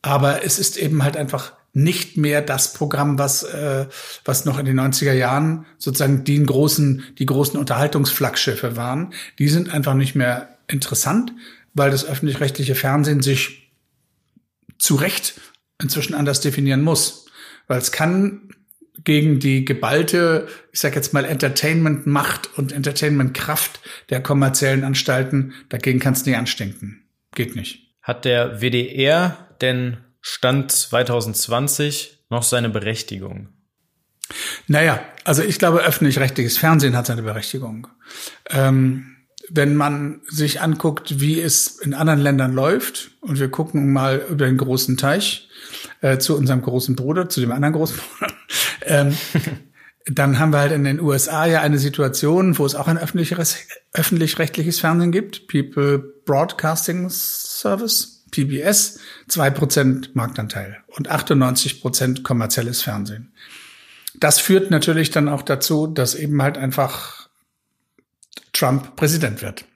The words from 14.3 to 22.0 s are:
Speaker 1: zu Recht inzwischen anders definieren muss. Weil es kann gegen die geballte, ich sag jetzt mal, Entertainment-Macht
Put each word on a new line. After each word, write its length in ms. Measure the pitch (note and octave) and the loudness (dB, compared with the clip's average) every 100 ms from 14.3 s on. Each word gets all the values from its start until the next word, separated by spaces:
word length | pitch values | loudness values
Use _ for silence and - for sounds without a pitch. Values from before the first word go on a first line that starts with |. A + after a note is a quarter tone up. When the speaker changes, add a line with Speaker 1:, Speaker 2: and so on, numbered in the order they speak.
| _ _ _ _ - | _ _ _ _ -4
Speaker 1:
zu 160 | - | 2
Recht 460 | C#3 E3 - - - - _ _ _ | 2 2 -2 -6 -10 -20 _ _ _
inzwischen 320 | D3 - C3 | -6 -4 -4
anders 260 | D3 C#3+ C3+ | -2 0 0
definieren 420 | D3 C3+ C#3 C3+ | 0 0 2 4
muss. 440 | D3+ C3+ - - - - - - _ | 4 2 0 -4 -20 -20 -20 -20 _
Weil 120 | B2+ | -2
es 120 | - | -2
kann 600 | - D#3+ F#3 G3 G3 - - _ _ - - | 0 0 2 0 -2 -18 -20 _ _ -20 -10
gegen 380 | - D3+ D3+ C#3 | 0 4 4 2
die 240 | C#3 C3+ | 2 0
geballte, 840 | C3 C3 A2+ D3 E3 F3+ E3+ D#3+ D#3+ - - | 0 -2 0 2 2 2 4 2 -2 -14 -12
ich 80 | - | -4
sag 160 | D3 | -2
jetzt 180 | D3 C#3 | -2 -2
mal, 120 | D3 | 0
Entertainment-Macht 1300 | C3+ D3 C#3 C3+ D3 D#3+ D#3+ C#3+ | 0 0 0 0 0 2 2 0